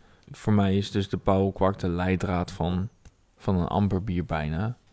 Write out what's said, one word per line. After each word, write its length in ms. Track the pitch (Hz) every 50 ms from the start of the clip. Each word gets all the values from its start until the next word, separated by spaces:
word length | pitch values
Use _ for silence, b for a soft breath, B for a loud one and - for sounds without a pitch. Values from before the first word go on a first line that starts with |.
| b b b b b b
Voor 220 | - - - -
mij 240 | 107 104 98 98 95
is 140 | 98 98 -
dus 180 | - 104 98 -
de 80 | -
Pauwelkwak 640 | 90 - - 98 95 98 98 95 - 95 95 98 -
de 100 | - 92
leidraad 640 | 85 87 90 92 95 87 - 92 92 90 90 -
van, 380 | - - 80 87 90 90 95 113 _ _ - - _ _ _ _ _
van 200 | _ - - 98
een 100 | 90 85
amberbier 580 | - - 98 104 98 101 92 95 110 87 87 82
bijna. 520 | - 82 78 76 76 78 82 104 113 120 _ _ _